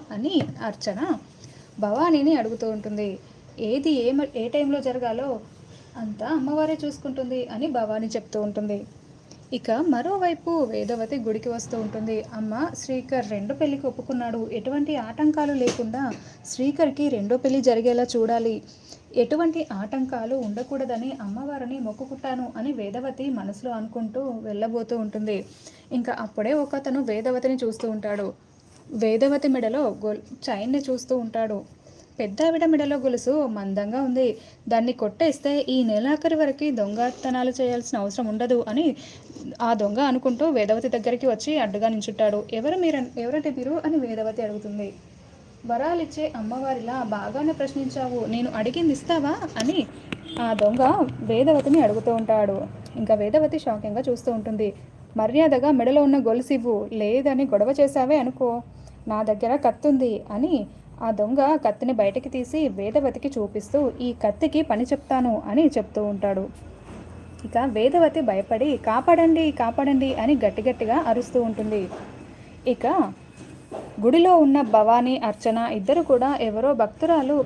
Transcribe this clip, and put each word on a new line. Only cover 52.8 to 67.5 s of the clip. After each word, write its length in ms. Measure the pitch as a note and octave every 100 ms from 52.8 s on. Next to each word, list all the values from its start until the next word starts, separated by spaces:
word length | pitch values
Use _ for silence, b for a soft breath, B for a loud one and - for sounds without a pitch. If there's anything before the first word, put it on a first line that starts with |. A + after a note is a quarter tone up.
| - B3
ఇంకా 180 | G#3+
వేదవతి 460 | G#3+ G#3 D4+ D4+ D#4
షాకింగ్గా 420 | C4 G#3+ G#3+ G#3+
చూస్తూ 300 | C4 A#3+ -
ఉంటుంది. 420 | A3+ G#3+ G#3+ G#3 B B B - G#3+
"మర్యాదగా 540 | A3 C#4 D#4+ B3+ C#4
మెడలో 320 | C4 A#3 D4
ఉన్న 140 | C#4+ C#4
గొలుసు 360 | A3+ A#3 B3+
ఇవ్వు, 340 | C4+ A#3+ G#3 G#3
లేదని 520 | A3 G#3 B3 C#4+ C4 C4+
గొడవ 300 | G3+ A3 C#4
చేశావే 380 | C#4 C#4 B3+ D4
అనుకో, 320 | B3 - B3 A#3 - B B B -
నా 160 | G#3+
దగ్గర 320 | A3 G#3 A#3 C#4+
కత్తుంది" 680 | A#3+ - D4 C4+ B3 G#3 -
అని 220 | G#3+ D#4+ C#4 G3 B B -
ఆ 100 | A3+
దొంగ 300 | G#3 G#3+ C4+ C4+ D#4
కత్తిని 380 | A#3 G#3 B3+
బయటికి 360 | A#3+ D4+ C#4+ C4
తీసి 380 | B3+ B3 D#4 C#4+
వేదవతికి 600 | F#3+ G3+ C#4+ C4+ - C#4
చూపిస్తూ, 640 | A#3+ G3+ G#3+ G#3 D4 C4+ -
"ఈ 120 | B3
కత్తికి 480 | A#3 G#3+ G#3 D#4 D4+
పని 220 | D#4+ A3
చెప్తాను" 580 | B3 C#4 - C4 B3 G#3+ G#3+
అని 200 | B3 D#4+
చెప్తూ 360 | A3+ G3+ G#3+
ఉంటాడు. 420 | G#3 G3 G3+ F#3+ G3 - - - - - - - - -
ఇక 120 | -